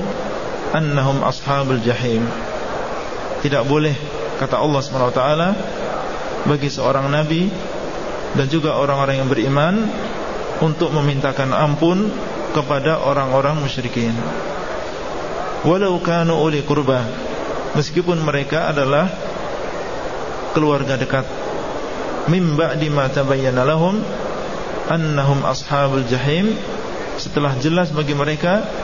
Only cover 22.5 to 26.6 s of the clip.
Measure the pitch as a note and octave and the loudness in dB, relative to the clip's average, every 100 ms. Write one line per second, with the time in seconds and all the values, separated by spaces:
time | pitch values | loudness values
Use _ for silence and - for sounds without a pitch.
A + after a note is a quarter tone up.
22.5 | D3 D#3+ C#3+ D3+ D3 C3 C3+ C3+ C3+ C3 | 2 2 0 0 2 2 2 2 2 2
23.5 | B2+ C3 D#3+ F3 G#3 G3+ - - - - | 2 2 4 2 2 -2 -4 -6 -6 -6
24.5 | - - - - E3 D#3 D3 C#3 C#3+ - | -6 -6 -6 -2 0 0 2 2 2 2
25.5 | C3 - C#3+ C#3 C3+ A#2+ B2 C3 D#3 G#3 | -2 0 2 2 2 0 0 2 2 2
26.5 | G#3 | 0